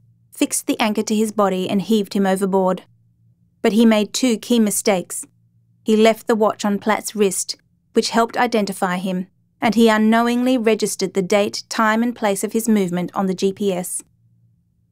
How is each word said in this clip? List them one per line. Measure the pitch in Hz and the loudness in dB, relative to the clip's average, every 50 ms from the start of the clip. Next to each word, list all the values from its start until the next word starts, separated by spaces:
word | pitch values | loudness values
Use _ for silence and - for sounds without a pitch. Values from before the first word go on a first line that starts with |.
| _ _ _ _ _ _ | _ _ _ _ _ _
fixed | - - 294 - - - - - | -6 -4 -4 -2 -2 -4 -4 -4
the | - - | -2 0
anchor | 233 214 214 220 | -2 0 0 -2
to | 214 - 220 | -2 0 0
his | 208 220 214 | 0 0 0
body | 208 - 208 190 185 185 185 - | 0 0 0 0 0 -2 -2 -2
and | - 202 | -2 -2
heaved | 180 - 226 214 202 - - | 0 0 0 0 0 0 -2
him | 208 196 190 | 0 0 0
overboard. | 190 196 196 190 185 196 185 185 185 180 - _ _ _ _ _ _ _ _ _ _ _ _ _ _ _ | 0 0 0 0 0 0 2 0 0 -2 -6 _ _ _ _ _ _ _ _ _ _ _ _ _ _ _
But | - 226 202 | -2 0 2
he | 220 240 | 4 4
made | 226 220 214 208 208 - | 4 4 2 0 -2 -4
two | - - 254 226 208 | -2 -2 -2 -2 -2
key | - - 240 233 | -2 0 0 2
mistakes. | 220 208 196 - - 226 202 180 175 - - - - - _ _ _ _ _ _ _ _ _ _ _ | 2 0 -2 -2 0 0 0 0 -2 -6 -10 -12 -12 -14 _ _ _ _ _ _ _ _ _ _ _
He | - 220 214 | 0 2 4
left | 220 226 220 220 - - | 4 4 4 2 0 -2
the | 240 | 0
watch | 208 220 202 - - - | 2 2 0 0 -2 -2
on | 208 202 196 | -2 -2 -2
Platt's | - 220 208 - - - - | 0 -2 -2 -2 -4 -6 -2
wrist, | 208 208 190 180 - - - - - _ _ _ _ _ _ - | 0 0 0 0 -2 -6 -8 -10 -14 _ _ _ _ _ _ -2
which | 226 226 - | -2 -2 0
helped | - 226 233 233 - - | 2 0 0 0 0 -2
identify | 247 240 240 226 202 190 185 - - 185 180 180 | -2 0 0 0 -2 -2 -4 -4 -4 -2 -2 -4
him, | 180 196 185 180 185 - _ _ _ _ _ _ | -4 -4 -4 -4 -6 -8 _ _ _ _ _ _
and | - 190 208 | -2 0 4
he | 220 226 226 | 4 6 6
unknowingly | 214 214 214 220 226 226 233 240 240 240 247 254 262 254 | 6 4 4 4 4 4 2 2 0 0 0 2 0 2
registered | 220 226 220 208 - 202 - - 190 185 - | 2 2 2 2 0 -4 -4 -4 -6 -4 -2
the | 196 190 | -2 0
date, | 175 214 202 202 226 - - - - | 2 2 2 2 0 -4 -8 -12 -6
time | - - 226 214 214 226 233 | -2 0 0 2 2 2 0
and | 247 233 | -2 -2
place | - - 208 202 196 - | -2 -2 -2 -2 -2 -4
of | 208 - | -4 -4
his | 226 226 - | -2 0 2
movement | 220 208 190 175 170 180 180 175 - | 2 2 2 0 -2 -4 -4 -4 -4
on | - 196 | -4 -2
the | 185 190 | -2 -2
G | 180 - 196 | -2 -2 -2
P | 196 - 208 196 185 | -2 -2 -2 -2 -2
S. | 175 180 - - - - _ _ _ _ _ _ _ _ _ _ _ _ _ _ _ _ _ | -2 -4 -8 -10 -12 -12 _ _ _ _ _ _ _ _ _ _ _ _ _ _ _ _ _